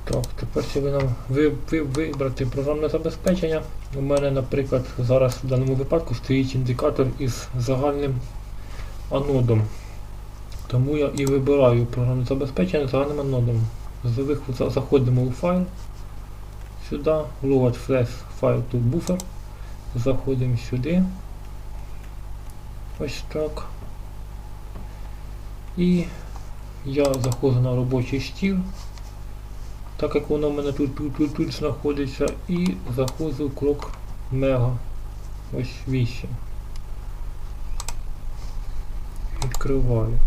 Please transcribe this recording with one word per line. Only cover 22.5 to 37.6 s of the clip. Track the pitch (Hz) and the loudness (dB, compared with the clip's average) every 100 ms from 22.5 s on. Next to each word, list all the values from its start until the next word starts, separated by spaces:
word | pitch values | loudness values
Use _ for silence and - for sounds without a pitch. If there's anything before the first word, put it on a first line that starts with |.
| - - - - - | -12 -10 -10 -10 -6
Ось | 151 - - | -6 -6 -6
так. | 151 151 - - - - - - - - - - - - - - - - - - - - - - - | -4 -4 -4 -8 -8 -10 -10 -10 -10 -10 -10 -10 -12 -10 -10 -10 -10 -10 -8 -10 -10 -10 -10 -8 2
І | 180 175 165 - - - - - - - | 4 4 2 -6 -10 -10 -8 -10 -10 -10
я | 139 139 143 | -2 2 4
заходжу | 127 123 120 135 123 | 4 0 2 4 4
на | 127 123 | 4 2
робочий | 120 127 123 135 | 2 0 0 -2
стіл, | - - 196 190 185 - - - - - - - - - - - - - | -2 0 2 2 -2 -6 -10 -10 -10 -10 -10 -10 -10 -10 -10 -10 -10 -4
так | 151 | 0
як | 147 143 | 0 2
воно | 151 147 | 2 2
в | |
мене | 147 143 | 2 -2
тут, | 139 139 - | 0 0 0
тут, | 147 143 | -4 0
тут, | 151 | 0
тут | - 160 | 2 -2
знаходиться, | - 151 123 147 143 139 - - - - | 0 -2 0 0 0 -2 0 0 0 -2
і | 175 180 185 - 120 | 0 0 0 -4 0
заходжу | 127 - 160 135 147 | 0 0 -2 0 -2
в | |
Clock | - 139 143 - - - - - | 0 0 0 -4 -8 -8 -8 -4
Mega. | 127 135 127 120 120 - - - - - - - 135 | 0 2 4 2 2 -4 -6 -6 -8 -8 -8 -6 -4
Ось | 123 - 131 | -4 -6 -2
вісім. | 131 117 - - - - - - - - - - - - - - - | 0 0 -2 -4 -6 -6 -6 -6 -6 -6 -6 -6 -6 -6 -4 -6 -4